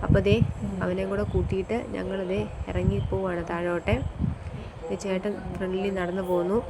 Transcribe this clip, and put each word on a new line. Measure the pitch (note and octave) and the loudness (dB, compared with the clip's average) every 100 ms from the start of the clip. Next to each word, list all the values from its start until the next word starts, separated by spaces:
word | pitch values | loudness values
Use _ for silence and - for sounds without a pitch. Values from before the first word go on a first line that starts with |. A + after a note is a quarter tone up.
| G3 | 6
അപ്പോൾ | G3+ G3 | 6 6
ദേ | G#3+ A#3 - G3+ F#3+ | 6 4 2 -4 -2
അവനെയും | F#3 F#3 G3 | -2 0 0
കൂടെ | G3 G3+ | 0 0
കൂട്ടിയിട്ട് | F#3 F3+ F#3+ F3+ A3+ - F#3+ | 0 0 0 0 -2 -2 -4
ഞങ്ങൾ | F#3 F#3+ F3+ | -4 -4 -2
ദേ | G3 G#3+ - - | -2 -2 -6 -4
ഇറങ്ങി | F3+ F#3 G3+ F#3+ | 2 2 2 0
പോവാണ് | F#3+ F#3+ F3 E3+ | 0 0 -2 -2
താഴോട്ടെ. | E3+ F3 F3 E3+ A3+ - - - - - - - - - | -2 0 0 2 2 0 -2 -2 -2 -8 -8 -10 -10 -6
ദേ | G3 | -6
ചേട്ടൻ | G3 F#3 G3+ F#3+ F#3 F3+ | -2 -2 -2 -4 -6 -4
ഫ്രണ്ടിൽ | F#3 F#3 G3 F#3+ | -2 0 0 0
നടന്നു | F3 F#3 F3+ | -2 -2 2
പോന്നു. | F3+ F3 G#3+ | 2 4 2